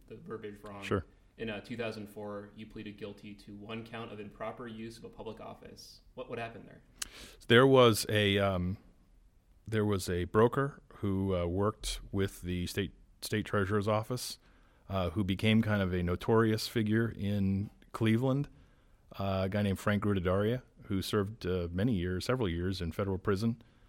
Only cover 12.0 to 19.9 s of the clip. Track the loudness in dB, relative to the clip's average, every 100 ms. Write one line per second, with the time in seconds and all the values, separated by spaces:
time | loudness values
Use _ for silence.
12 | -6 -2 -2 -4 -4 -4 -2 -2 -4 -6
13 | -20 -12 -4 -4 0 -2 0 0 2 0
14 | -2 -8 -8 -12 -18 -20 -20 _ -6 -2
15 | -2 0 0 2 4 4 4 2 2 0
16 | 0 -2 2 4 4 2 -2 -2 2 2
17 | 0 -4 -2 0 2 0 -2 -10 -14 0
18 | 2 4 2 0 -2 -10 -20 _ _ -20
19 | -18 -6 -2 0 0 2 0 0 0